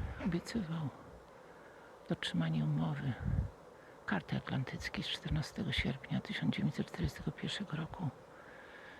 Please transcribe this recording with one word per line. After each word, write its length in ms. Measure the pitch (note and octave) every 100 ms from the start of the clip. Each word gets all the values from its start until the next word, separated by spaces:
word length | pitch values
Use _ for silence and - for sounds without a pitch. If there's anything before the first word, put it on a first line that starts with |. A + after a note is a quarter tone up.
| - -
obiecywał 640 | C4+ E3+ - A#3 D#3+ E3 C#3 - - - - - - - - - - - -
dotrzymanie 560 | F3 - E3+ E3 D#3
umowy 480 | D3+ D3+ D#3+ C#3+ C#3 A2 - - - - - - - - -
karty 300 | F#3 - C3+
atlantyckiej 680 | - C3 B2+ - - -
z 40 | -
czternastego 640 | - D3+ D3+ - - -
sierpnia 480 | - - C#3 - C3
tysiąc 340 | - - -
dziewięćset 320 | - D3+ - C#3
czterdziestego 460 | - D#3+ - -
pierwszego 440 | - - - G3+ D3+
roku, 320 | - - D#3 - - - - - - - - -